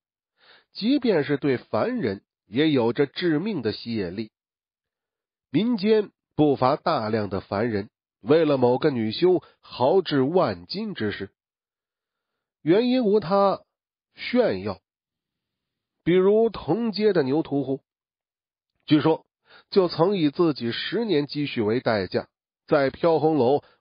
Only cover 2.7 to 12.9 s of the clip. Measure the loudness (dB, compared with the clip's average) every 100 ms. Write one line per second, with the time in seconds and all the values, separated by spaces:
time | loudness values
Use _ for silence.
2.7 | 2 0 0 -2 -2 -2 -2 -2 -4 -4
3.7 | -6 -6 -6 -6 -8 -12 _ _ _ _
4.7 | _ _ _ _ _ _ _ _ -2 -2
5.7 | 0 2 0 0 _ _ 0 2 4 2
6.7 | 0 -2 -2 -2 -2 -2 -6 -4 -4 -2
7.7 | -4 -6 _ _ _ 2 2 4 2 2
8.7 | 2 0 -2 -4 0 2 2 -2 _ -16
9.7 | -2 2 2 2 0 0 0 0 -2 -10
10.7 | -10 -8 -6 -6 -6 -12 _ _ _ _
11.7 | _ _ _ _ _ _ _ _ _ 2
12.7 | 2 2